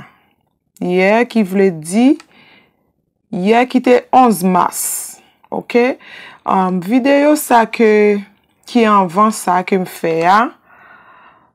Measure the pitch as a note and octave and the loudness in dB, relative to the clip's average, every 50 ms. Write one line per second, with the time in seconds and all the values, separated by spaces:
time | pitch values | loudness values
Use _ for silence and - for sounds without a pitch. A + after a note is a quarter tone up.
0 | - - _ _ _ _ _ _ _ _ _ _ _ _ _ - F#3 F3+ F3+ F#3 | -12 -20 _ _ _ _ _ _ _ _ _ _ _ _ _ -10 -6 -2 0 2
1 | F#3 G3 G#3+ A#3 B3 A#3+ - A3+ G#3+ F3+ F#3+ G3 G3 G3 E3+ D#3 D3+ E3 F#3 A3+ | 2 2 2 2 0 0 -2 -2 -2 -2 0 0 0 0 -2 -4 -10 -4 -2 2
2 | B3 C4+ D#4 D4+ - _ _ _ _ _ _ _ _ _ _ _ _ _ _ _ | 2 2 2 0 -4 _ _ _ _ _ _ _ _ _ _ _ _ _ _ _
3 | _ _ _ _ _ - - F3+ F3+ G3+ A3+ A#3 B3+ B3 - B3 B3 B3+ B3 - | _ _ _ _ _ -12 -8 -4 0 0 2 2 2 0 0 -2 2 2 2 2
4 | - - - B3+ C4 A#3+ G3+ E3+ F3 F#3+ F#3 F3 - - - - - - - - | 0 0 2 4 4 4 2 0 -2 -2 0 0 0 -2 -4 -8 -10 -8 -10 -10
5 | - - - - _ _ _ _ _ - - - - - - A#3+ A#3+ B3+ F4 - | -12 -16 -20 -20 _ _ _ _ _ -12 -10 -10 -10 -4 -2 0 0 0 -2 -6
6 | - - - - - - - - - - G3 F#3+ F#3 F#3 F#3 F#3 E3+ F#3 A#3+ C4 | -12 -20 -20 -20 -20 -20 -20 -14 -4 -2 -2 0 0 -2 -2 -4 -4 0 0 0
7 | A#3 C#4 C#4 C#4+ C#4+ D4+ D4+ D4 - - A#3+ A#3 A3 A3 - - A#3 G#3+ G#3+ G#3+ | 2 2 2 2 4 2 0 0 0 0 2 2 2 0 0 0 2 2 4 4
8 | G#3 G#3 G#3 G3+ G3 - _ _ _ _ _ _ _ - - A#3+ A3+ G#3+ G#3 G3+ | 2 2 0 -2 -4 -12 _ _ _ _ _ _ _ -4 0 0 2 4 2 2
9 | F#3+ F3 D#3 G3 G#3+ A3 G#3+ - - F#3+ F3+ F3+ F3+ - G#3+ F#3+ F#3 - - - | 2 0 0 0 0 0 0 -4 -4 -2 -2 -2 -2 -2 -2 -4 -4 -6 -10 -8
10 | - E3 D#3+ D#3+ E3 F3 F#3+ G#3+ A#3+ D#4+ - _ _ _ _ _ - - - - | -6 -4 -2 0 2 2 2 2 2 -2 -6 _ _ _ _ _ -20 -20 -20 -20
11 | _ _ - _ _ - _ _ _ _ _ | _ _ -20 _ _ -20 _ _ _ _ _